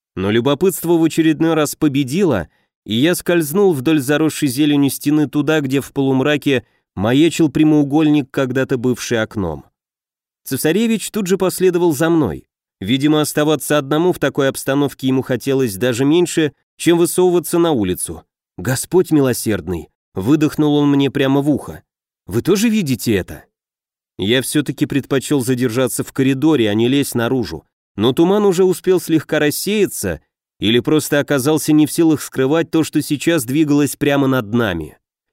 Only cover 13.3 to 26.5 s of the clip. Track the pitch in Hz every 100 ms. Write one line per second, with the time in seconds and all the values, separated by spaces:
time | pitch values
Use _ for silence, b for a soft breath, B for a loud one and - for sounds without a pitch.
13.3 | 151 151 147 - 147 135 151 180 - 143
14.3 | 143 135 - - 139 143 - 131 131 120
15.3 | 123 139 135 123 95 123 117 139 170 175
16.3 | 170 147 _ _ - 160 170 175 - 180
17.3 | 175 - 175 170 131 92 87 - 80 _
18.3 | _ _ - 92 131 - 180 175 151 131
19.3 | 117 113 95 82 85 - _ _ 101 98
20.3 | 156 151 - 151 147 143 139 139 151 135
21.3 | 139 143 135 - 78 _ _ _ _ -
22.3 | 110 127 196 233 214 151 127 123 98 85
23.3 | 73 _ _ _ _ _ _ _ - 104
24.3 | 131 - 151 135 131 135 139 - 139 -
25.3 | 147 120 127 127 120 127 - - - 135
26.3 | 135 156